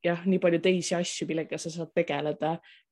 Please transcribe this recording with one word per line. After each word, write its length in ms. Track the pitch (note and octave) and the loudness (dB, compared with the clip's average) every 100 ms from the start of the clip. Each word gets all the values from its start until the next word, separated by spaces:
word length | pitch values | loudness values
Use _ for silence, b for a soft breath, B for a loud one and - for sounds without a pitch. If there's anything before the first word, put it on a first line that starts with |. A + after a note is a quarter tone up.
jah, 240 | F3 E3+ F3+ | -2 0 2
nii 160 | F#3 | 4
palju 240 | F3+ E3+ F#3 | 4 4 4
teisi 320 | F#3 E3 F3 | 2 0 -2
asju, 320 | F3 - E3 | -2 -4 -4
millega 320 | D#3+ D#3 D#3+ | -4 -4 -6
sa 80 | E3+ | -8
saad 240 | E3 D#3+ | -8 -4
tegeleda. 640 | - E3+ C#3+ D3+ D3 D3+ E3 b b _ | -2 0 -2 -2 -2 -2 -4 b b _